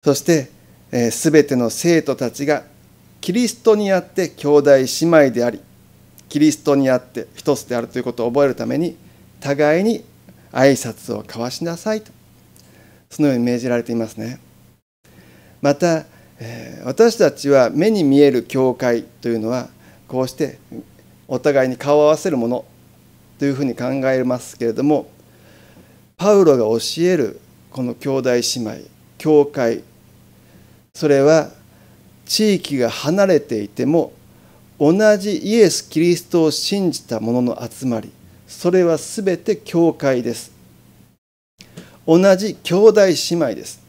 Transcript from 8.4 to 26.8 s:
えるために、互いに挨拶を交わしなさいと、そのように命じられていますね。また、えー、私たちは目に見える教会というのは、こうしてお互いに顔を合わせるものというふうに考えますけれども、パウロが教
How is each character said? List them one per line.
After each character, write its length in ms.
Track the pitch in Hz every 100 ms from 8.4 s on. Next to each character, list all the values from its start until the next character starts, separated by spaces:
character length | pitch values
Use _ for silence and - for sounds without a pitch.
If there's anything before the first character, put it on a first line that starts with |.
| 143
え 40 |
る 40 |
た 140 | 120 113
め 100 | 135
に、 180 | 170 - - _ _ _
互 420 | 135 143 151 160
い 20 |
に 200 | 208 233 - _ _ - _
挨 220 | - 139
拶 380 | 131 120 107 - 107
を 80 | 107
交 180 | 117
わ 60 | 120
し 140 | -
な 120 | 170 170
さ 200 | 214 214
い 60 |
と、 100 | 214 _ _ _ _ _ _ _ - _ _
そ 140 | -
の 60 | 147
よ 40 |
う 40 | 127
に 40 |
命 140 | 120 120
じ 100 | 123
ら 100 | 120
れ 60 |
て 100 | 117
い 20 | 117
ま 120 | 110
す 100 | 110
ね。 220 | 113 131 _ _ _ _ _ _ _ - - - _ _
ま 140 | 143
た、 320 | - 175 160 - _ _ _
え 420 | 113 120 123 127
ー、 20 | 127
私 320 | 113 233 226
た 140 | 170
ち 180 | - 143
は 220 | 139 120
目 180 | 143 196
に 140 | 214
見 160 | 147 139
え 100 | 143
る 140 | 123
教 320 | 113 135 131 120
会 260 | 127 117
と 260 | - _ 120
い 60 |
う 60 | 117
の 100 | 110
は、 200 | 123 123 _ - - _
こ 140 | 127
う 60 | 131
し 60 |
て 260 | - 143 - _ - - _ _ _ _
お 120 | 127
互 260 | - 139 131
い 40 |
に 80 | 123
顔 200 | 139 147
を 60 |
合 20 | 151
わ 80 | 156
せ 120 | 185
る 80 | 139
も 100 | 117
の 160 | 123 - _ _ _ _ _ _ _
と 60 | 139
い 40 |
う 60 | 135
ふ 60 |
う 40 | 139
に 80 |
考 120 | 113 123 135 131
え 120 | 131
ま 140 | 127 123
す 180 | - -
け 100 | 117
れ 80 |
ど 100 | 113
も、 240 | 139 147 - _ _ _ - _ _ - _ _ _ _
パ 200 | 190 202
ウ 100 | 170
ロ 120 | 131
が 80 | 107
教 220 | 113